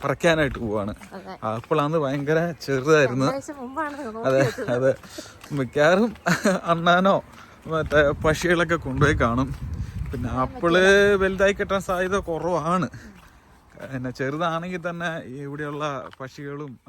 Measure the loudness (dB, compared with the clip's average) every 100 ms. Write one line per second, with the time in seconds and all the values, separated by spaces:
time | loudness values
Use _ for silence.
0 | -4 0 2 2 2 -2 -4 -2 -4 -8
1 | -12 -16 -14 -8 -6 -6 -4 -2 0 0
2 | -2 -2 -2 0 -2 -4 -4 -2 4 4
3 | 4 2 0 -2 -8 -12 -10 -6 -6 -8
4 | -10 -4 0 2 2 0 -4 0 0 0
5 | -6 -18 -18 -20 -8 -6 -2 2 4 6
6 | 2 0 -2 0 2 0 0 2 4 4
7 | 4 2 0 -14 -20 -18 -6 -4 2 4
8 | 4 2 0 2 2 2 2 0 -2 2
9 | 4 4 2 2 -2 -4 -8 -8 -8 -8
10 | -6 -4 -4 -2 -2 -2 2 4 6 6
11 | 6 4 2 2 2 2 -2 -2 -2 -2
12 | 0 -2 -2 -4 -2 -2 0 0 -2 -6
13 | -18 -20 -20 -20 _ _ _ -18 -12 -8
14 | -8 -6 -6 -2 -4 -4 -6 -8 -8 -6
15 | -6 -8 -10 -12 -10 -8 -8 -6 -6 -6
16 | -10 -14 -16 -12 -12 -12 -12 -16